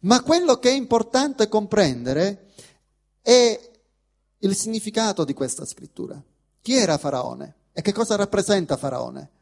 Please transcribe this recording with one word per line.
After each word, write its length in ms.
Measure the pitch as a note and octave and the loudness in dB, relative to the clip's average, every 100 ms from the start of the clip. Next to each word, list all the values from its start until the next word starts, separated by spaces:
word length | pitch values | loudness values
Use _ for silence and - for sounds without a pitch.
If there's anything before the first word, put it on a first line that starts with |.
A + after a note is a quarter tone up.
Ma 200 | F3+ B3 | 4 4
quello 360 | B3 E4 F4 B3 | 4 2 4 4
che 120 | B3 | 4
è 40 | |
importante 760 | C4+ A#3+ A#3 A3+ B3+ C#4+ C4+ G#3+ | 0 0 0 2 0 0 0 0
comprendere 1000 | G#3+ G#3 G#3 F3 B2 A#2+ C#3 F#3+ G3+ _ - - _ _ _ _ _ | 0 0 2 2 0 -4 0 -2 -4 _ -20 -20 _ _ _ _ _
è 500 | - B3 A#3+ A3 - _ _ _ _ _ _ _ | 4 6 6 0 -10 _ _ _ _ _ _ _
il 180 | G3 G3 | -2 -2
significato 720 | A3 A3+ G#3+ A3 A3 F#3 D3 | -4 -6 -4 -2 -2 -2 -4
di 80 | |
questa 320 | C#3 C3 - B2+ | -4 -6 -6 -12
scrittura. 560 | - - - - C#3+ - _ _ _ | -16 -20 -14 -14 -14 -20 _ _ _
Chi 120 | - | -2
era 240 | C4 G3 D3+ | 0 2 0
Faraone? 580 | D3 C3+ B2 B1 - _ _ | -2 -6 -6 -10 -16 _ _
E 80 | - | -6
che 100 | F#3 | -4
cosa 240 | G3 A#3 G#3 | -2 -2 0
rappresenta 640 | G3+ G3+ G3 G3+ D#3+ C#3 | 0 -2 0 0 0 -4
Faraone? 520 | C#3+ B2+ B2 C3 D3 _ | -6 -8 -10 -12 -20 _